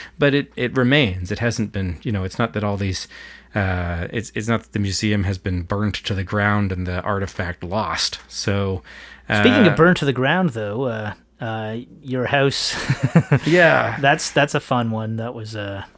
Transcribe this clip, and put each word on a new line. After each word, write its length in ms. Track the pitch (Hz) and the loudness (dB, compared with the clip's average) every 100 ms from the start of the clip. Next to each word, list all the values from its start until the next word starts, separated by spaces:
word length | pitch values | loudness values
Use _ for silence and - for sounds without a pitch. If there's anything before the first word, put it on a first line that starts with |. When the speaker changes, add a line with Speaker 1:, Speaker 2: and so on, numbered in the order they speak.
| - - | -12 0
Speaker 1:
but 160 | 143 143 | 2 2
it, 160 | 139 - | -2 -4
it 220 | 123 131 | -2 2
remains. 540 | 123 143 120 92 90 | 4 4 2 -2 -6
It 80 | 104 | -2
hasn't 320 | 117 110 104 | -2 -2 -4
been, 260 | 101 95 80 | -2 -4 -4
you 80 | - | -4
know, 120 | 101 | -4
it's 140 | 95 - | -4 -2
not 160 | 113 | -2
that 100 | 104 | -2
all 140 | 104 98 | -2 -2
these, 300 | 98 92 - - - - - 107 | -2 -4 -8 -16 -20 -20 -8 -2
uh, 520 | 95 90 87 85 90 | 0 -2 -2 -4 -6
it's, 200 | 117 101 117 | -6 -8 -6
it's 120 | 107 | -2
not 140 | 113 | -2
that 100 | - | -2
the 60 | 107 | -4
museum 440 | 98 95 107 104 | -2 0 0 0
has 140 | 95 98 | 0 -2
been 240 | 98 92 | -4 -4
burnt 320 | 85 101 104 - | -2 -2 -2 -2
to 180 | - | -4
the 100 | 95 | -4
ground 480 | 95 104 104 104 98 | -2 0 2 2 0
and 140 | 92 92 | -2 -4
the 160 | 90 | -4
artifact 640 | - 98 95 - 110 - | -2 -4 -4 -6 -8 -6
lost. 560 | 175 208 180 165 - - - | -6 -4 -4 -4 -4 -6 -14
So, 560 | - - 101 98 95 - - - - - | -8 -2 0 0 -4 -8 -20 -20 -14 -2
uh, 120 | 104 | 4
Speaker 2:
Speaking 240 | 104 - 190 | 6 6 6
of 80 | 147 | 6
burnt 220 | 170 175 | 4 4
to 80 | 143 | 0
the 80 | |
ground, 380 | 127 131 175 180 | 0 2 2 0
though, 320 | 110 104 107 | -2 -6 -4
uh, 300 | 135 110 107 - _ - | -4 -4 -6 -10 _ -10
uh, 380 | 117 110 110 113 127 - | -8 -6 -6 -8 -12 -14
your 240 | 135 127 113 | -6 -4 0
house. 500 | 139 139 - - - - 135 131 165 - 135 | 2 2 0 -4 -4 -4 -2 2 4 4 2
<laughs> 40 | - | 4
Speaker 1:
Yeah. 520 | 175 165 135 113 110 | 6 8 6 2 2
Speaker 2:
That's, 300 | 139 156 - | 2 2 0
that's 240 | - 143 147 | 0 2 0
a 40 | |
fun 300 | - 123 117 | 0 0 0
one. 280 | 110 110 113 | -2 -4 -6
That 160 | 117 123 | -6 -8
was 180 | 110 110 | -10 -8
a, 300 | 101 98 - | -8 -8 -12